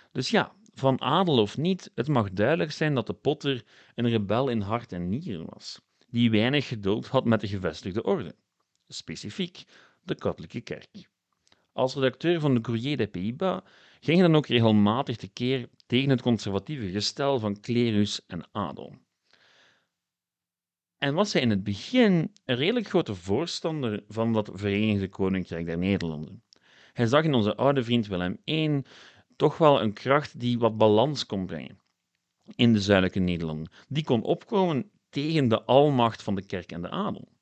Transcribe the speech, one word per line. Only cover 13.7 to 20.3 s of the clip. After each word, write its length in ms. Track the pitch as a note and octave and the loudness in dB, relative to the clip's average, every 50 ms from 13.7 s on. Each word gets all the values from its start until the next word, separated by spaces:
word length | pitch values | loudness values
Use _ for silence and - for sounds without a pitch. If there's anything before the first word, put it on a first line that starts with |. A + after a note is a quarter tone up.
| _ _ _ _ _ _ | _ _ _ _ _ _
ging 180 | - - D#3+ F#3 | -2 2 4 4
hij 80 | F#3 | 6
dan 100 | E3 D#3 | 6 4
ook 100 | D3+ C#3 | 4 2
regelmatig 680 | - A#2+ A#2+ A2+ A2+ G#2+ G#2+ G2+ G#2 A2 C3 C#3 - A#2 | 2 2 4 4 6 6 6 6 4 4 0 -2 -6 -8
tekeer 520 | - - G2 - - B2 B2+ C3+ C3 A#2 - _ _ _ | -10 -10 -12 -10 -6 -4 -2 -2 -4 -6 -10 _ _ _
tegen 240 | - A#2 B2+ C3+ C#3+ | 0 0 2 2 2
het 120 | C3+ A#2 | 2 2
conservatieve 680 | - B2+ A#2+ G#2 - G#2+ G2 G2 G2 - D#3 C3+ G#2+ F#2 | 2 2 0 0 0 -2 -4 -4 -4 -6 -10 -8 -6 -6
gestel 480 | F2+ G#2 G#2 - - - C#3+ C#3 C#3 B2 | -4 -4 -4 -4 -4 -2 -2 0 0 0
van 220 | G#2+ G#2 G2+ G#2 | 0 -2 -4 -4
klerus 680 | - - A#2 A#2+ B2 A#2 G#2+ G#2 G#2 G#2 - - - | -4 -2 0 0 2 2 2 2 0 0 -2 -8 -10
en 220 | - F2+ E2+ - - | -10 -12 -12 -12 -10
adel. 420 | - A2 F#2+ D2+ - - - - - - _ _ _ _ _ _ _ _ _ _ _ _ _ _ _ _ _ _ _ _ _ _ _ _ _ _ | -8 -6 -6 -6 -8 -12 -14 -16 -18 -20 _ _ _ _ _ _ _ _ _ _ _ _ _ _ _ _ _ _ _ _ _ _ _ _ _ _